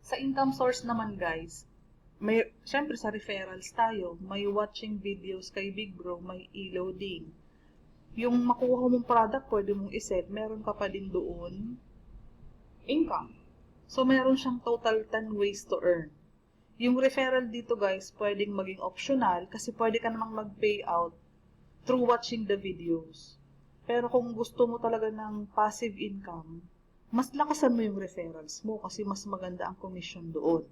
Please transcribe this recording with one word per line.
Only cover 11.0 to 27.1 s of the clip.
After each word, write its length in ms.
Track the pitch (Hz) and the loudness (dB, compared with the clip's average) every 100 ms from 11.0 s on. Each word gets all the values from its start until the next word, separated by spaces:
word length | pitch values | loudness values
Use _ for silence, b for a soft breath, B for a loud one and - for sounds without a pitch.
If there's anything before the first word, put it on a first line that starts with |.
| 190 | -4
doon 720 | 180 180 175 175 185 226 247 - - - - - - - - - - | -4 -4 -6 -10 -8 -8 -10 -16 -20 -20 -20 -20 -20 -20 -20 -20 -16
income. 480 | - 294 320 170 - - - - - - - | -2 0 2 -2 -6 -18 -20 -20 -20 -20 -6
So, 160 | - | 0
meron 320 | 262 262 262 269 | 6 6 6 4
siyang 240 | 262 247 | 2 -2
total 400 | 233 233 226 220 214 | 0 2 2 0 0
ten 240 | 220 220 | -4 -2
ways 320 | 208 202 202 | 0 0 -2
to 160 | - 185 | -4 2
earn. 320 | 180 170 156 - _ _ _ _ _ - | 4 2 0 -14 _ _ _ _ _ 0
Yung 220 | 247 247 | 2 6
referral 480 | 262 269 262 254 240 | 4 4 2 2 0
dito, 240 | 233 226 | -6 -2
guys, 400 | 233 196 190 - - | 0 2 0 -6 -2
pwedeng 320 | 104 101 104 | -2 0 -2
maging 320 | 196 190 190 | -2 -4 -6
optional 640 | 185 - - 269 214 175 185 | -8 -6 0 2 4 2 -2
kasi 240 | 220 - | -8 -8
pwede 240 | - 226 226 | 0 2 2
ka 160 | 226 | -2
namang 320 | 226 220 214 | -2 -4 -6
mag-payout 720 | 214 196 214 208 185 170 170 - - _ _ _ - - | -8 0 2 2 0 0 0 -4 -20 _ _ _ -20 -10
through 240 | - 254 240 | 0 4 6
watching 400 | 233 - 233 202 | 4 2 -4 0
the 80 | |
videos. 800 | 196 190 170 170 165 160 - - - - - _ _ | -2 -2 -6 0 -2 -2 -20 -20 -20 -20 -20 _ _
Pero 240 | - 240 240 | 0 0 4
kung 240 | 247 240 | 2 2
gusto 320 | 220 233 - | -4 -4 4
mo 160 | 240 233 | 4 4
talaga 320 | 233 226 220 | 0 2 0
ng 400 | 214 214 208 208 | -2 -6 -8 -2
passive 480 | - 214 214 233 202 | 2 2 2 -6 -4
income, 640 | 214 196 190 165 160 170 175 _ _ _ _ | -6 -6 -10 -12 -12 -16 -18 _ _ _ _